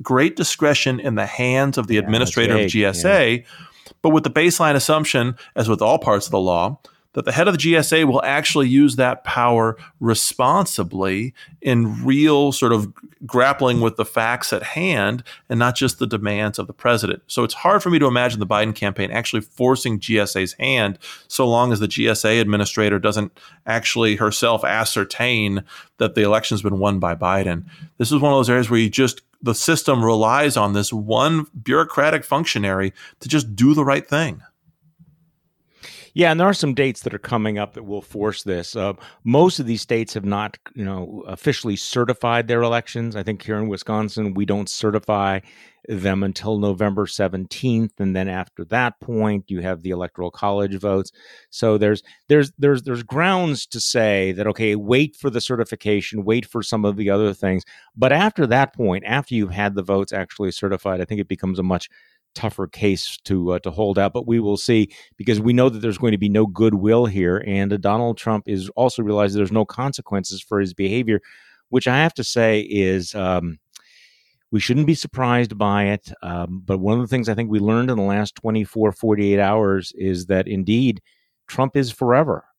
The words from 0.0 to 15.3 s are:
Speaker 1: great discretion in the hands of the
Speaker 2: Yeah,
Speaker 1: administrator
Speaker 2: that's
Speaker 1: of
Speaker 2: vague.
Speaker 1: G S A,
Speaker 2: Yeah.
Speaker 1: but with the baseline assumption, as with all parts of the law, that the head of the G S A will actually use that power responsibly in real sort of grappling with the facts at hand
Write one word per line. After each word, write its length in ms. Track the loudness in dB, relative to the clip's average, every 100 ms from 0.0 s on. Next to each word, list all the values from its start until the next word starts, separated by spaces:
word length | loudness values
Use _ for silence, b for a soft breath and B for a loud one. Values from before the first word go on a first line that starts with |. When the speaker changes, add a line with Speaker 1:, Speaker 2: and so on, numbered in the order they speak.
Speaker 1:
great 340 | 0 2 2 0
discretion 640 | -4 0 2 2 0 -2
in 140 | -2 -2
the 120 | -4
hands 500 | -2 0 2 0 -2
of 80 | 0
the 100 | 0
Speaker 2:
Yeah, 60 |
Speaker 1:
administrator 520 | 2 0 0 0 2
Speaker 2:
that's 120 | 2 2
Speaker 1:
of 60 |
Speaker 2:
vague. 0 |
Speaker 1:
G 140 | 2 0
S 200 | 2 2
A, 300 | 4 4 0
Speaker 2:
Yeah. 80 | B B B B B B
Speaker 1:
but 80 | 2
with 140 | 4
the 80 | 2
baseline 440 | 2 2 4 2 2
assumption, 600 | 2 2 2 0 0 -4 B -2
as 140 | 0
with 140 | 2
all 160 | 4 2
parts 260 | 2 0 2
of 60 |
the 80 | 0
law, 400 | 2 2 0 -4 b b b -6
that 80 | -2
the 60 |
head 160 | 2 2
of 80 | 2
the 20 |
G 180 | 2 2
S 160 | 4
A 120 | 2
will 200 | 4 2
actually 440 | 2 0 0 2 4
use 280 | 6 6 4
that 280 | 0 0
power 520 | -4 0 2 4 2 -2 B B
responsibly 1300 | 0 0 0 0 2 2 0 -4 -6 -2 -2 -2 -6 B B B
in 440 | 2 4 2 0 2
real 460 | 4 6 6 4
sort 200 | 2 2
of 220 | 2 0 -8 -20 -18 -2
grappling 560 | 2 4 4 2 4
with 140 | 2 0
the 100 | -4
facts 480 | 0 0 -2 -2
at 80 | -4
hand 640 | -4 -4 -2 0 0 -2 -8